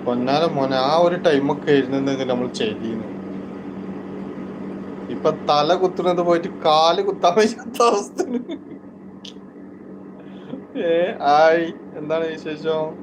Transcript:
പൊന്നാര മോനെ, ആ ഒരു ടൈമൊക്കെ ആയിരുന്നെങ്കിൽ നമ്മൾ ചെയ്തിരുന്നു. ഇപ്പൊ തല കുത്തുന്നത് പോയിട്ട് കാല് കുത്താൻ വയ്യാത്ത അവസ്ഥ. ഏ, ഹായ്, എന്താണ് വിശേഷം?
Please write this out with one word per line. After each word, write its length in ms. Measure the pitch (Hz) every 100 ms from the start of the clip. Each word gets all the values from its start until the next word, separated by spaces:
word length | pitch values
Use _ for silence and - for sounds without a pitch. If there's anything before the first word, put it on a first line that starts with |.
പൊന്നാര 400 | - 123 127 143 165 147
മോനെ, 200 | 135 135 131
ആ 40 | 160 175
ഒരു 120 | 175 175
ടൈമൊക്കെ 460 | 143 143 147 -
ആയിരുന്നെങ്കിൽ 560 | 143 127 135 135 135 127
നമ്മൾ 160 | 123 123 -
ചെയ്തിരുന്നു. 500 | 117 104 113 113 110 - - - - - - - - - - - - - - - - - - - - 120
ഇപ്പൊ 160 | 165 147 -
തല 260 | 147 151 180
കുത്തുന്നത് 400 | 185 180 180 180 175
പോയിട്ട് 240 | 170 180 - 160
കാല് 360 | 156 160 175 202
കുത്താൻ 260 | 196 175 196
വയ്യാത്ത 420 | 214 - - 226 233
അവസ്ഥ. 300 | 208 233 - 339 247 - 320 - - - - - - - - - - - - - - - - - - - - - 269 175
ഏ, 80 | 165 180 226 143
ഹായ്, 400 | 147 160 165 165 - - 165
എന്താണ് 260 | 151 160 165 156
വിശേഷം? 460 | 160 151 160 160 156 -